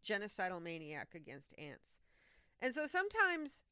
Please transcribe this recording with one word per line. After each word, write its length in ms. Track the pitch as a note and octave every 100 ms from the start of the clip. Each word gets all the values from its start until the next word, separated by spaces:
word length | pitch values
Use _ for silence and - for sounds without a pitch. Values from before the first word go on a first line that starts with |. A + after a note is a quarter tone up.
genocidal 580 | - G#3 G#3 - F#3 F3+
maniac 520 | E3+ E3 D#3 D3+ G#2+
against 400 | E3+ D3+ C#3 C#3+ -
ants. 420 | D3+ C3+ - - _ - - - - _
And 120 | B3+
so 120 | C4 D4+
sometimes 800 | F4+ G4 A4 G4 E4+ D4 - -